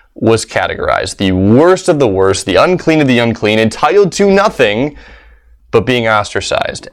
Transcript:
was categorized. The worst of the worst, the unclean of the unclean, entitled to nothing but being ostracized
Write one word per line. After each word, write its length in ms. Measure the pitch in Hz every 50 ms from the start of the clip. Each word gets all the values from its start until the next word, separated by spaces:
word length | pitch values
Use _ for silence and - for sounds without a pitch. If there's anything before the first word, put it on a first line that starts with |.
| _ _ -
was 320 | - - 110 113 110 -
categorized. 720 | - - 110 92 87 - - - - - - - 98 - -
The 140 | 104 95
worst 580 | 95 92 95 101 110 127 160 180 185 180 - -
of 100 | 170 147
the 80 | 139 113
worst, 380 | 95 95 95 98 98 95 -
the 100 | - -
unclean 460 | 90 135 170 185 170 - - 160 156
of 60 | 147 131
the 120 | 127 120
unclean, 400 | 120 117 110 - - 104 107 110
entitled 520 | 110 110 - - - 151 175 202 202 170 -
to 180 | - 202 202
nothing 680 | 196 196 196 220 - - 131 104 101 110 135 151 147 - - - - - - _ _ _ _ _ _ _ _ _
but 140 | - 117 95
being 220 | 123 127 123 113 113
ostracized 800 | 110 107 101 - - 104 92 - - - - - 67 - - -